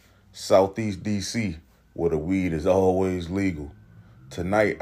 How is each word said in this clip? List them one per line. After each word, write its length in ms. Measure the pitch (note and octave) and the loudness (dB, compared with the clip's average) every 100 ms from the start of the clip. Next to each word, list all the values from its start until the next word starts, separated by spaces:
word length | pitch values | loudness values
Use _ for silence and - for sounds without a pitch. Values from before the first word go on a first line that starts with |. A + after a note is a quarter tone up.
| _ _ _ | _ _ _
Southeast 720 | - - G2 G2 A2+ A2 F2+ | -12 4 4 4 0 -4 -4
D 180 | G2+ G#2 | -4 -4
C, 360 | F#2 A#2+ G#2 D#2+ - _ _ | -4 -4 -4 -6 -14 _ _
where 160 | - E2 | -2 0
the 80 | D#2+ | 0
weed 360 | D#2+ F#2+ F2+ | 0 0 0
is 120 | D#2+ F#2 | 0 2
always 640 | F#2+ F#2 F#2 F#2+ F#2 E2+ | 4 4 2 0 -2 -4
legal. 420 | F#2+ F#2+ D#2 D2 - - - - - - | -2 -2 -4 -10 -16 -20 -20 -20 -20 -16
Tonight, 460 | - F2 G#2 G#2 - | -8 -2 2 2 0